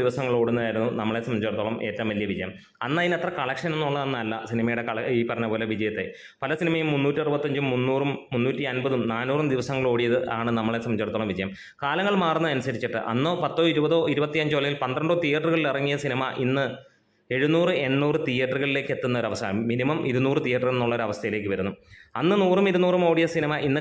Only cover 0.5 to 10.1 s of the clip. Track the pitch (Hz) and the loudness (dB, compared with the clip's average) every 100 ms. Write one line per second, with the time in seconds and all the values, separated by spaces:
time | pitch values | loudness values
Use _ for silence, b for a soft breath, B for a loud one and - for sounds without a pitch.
0.5 | 120 113 110 120 117 107 117 127 110 107 | 2 0 0 0 0 -2 -2 -2 -2 0
1.5 | 101 107 110 110 98 107 104 101 90 90 | -2 -2 -2 -4 -2 -2 -2 -2 -4 -6
2.5 | - B _ 120 160 175 165 180 180 131 | -10 B _ -2 0 0 0 -2 -4 -4
3.5 | 135 170 156 147 143 135 127 110 110 104 | -2 -2 -2 -2 -2 -2 -2 -4 -4 -4
4.5 | 117 117 117 117 113 123 120 117 117 113 | -2 0 0 -2 -4 0 0 0 -2 -2
5.5 | 110 110 104 107 98 - B B - 135 | -2 -2 -2 -2 -4 -8 B B -8 -4
6.5 | 160 170 165 156 143 139 151 151 147 147 | -2 0 0 0 0 0 0 0 0 0
7.5 | 139 139 123 127 135 143 135 - 123 127 | -2 0 0 2 0 0 -4 -4 0 0
8.5 | 135 139 127 135 131 113 113 127 143 151 | 0 -4 -2 0 0 0 -2 0 0 0
9.5 | 127 123 135 127 117 120 | 0 -2 0 2 2 2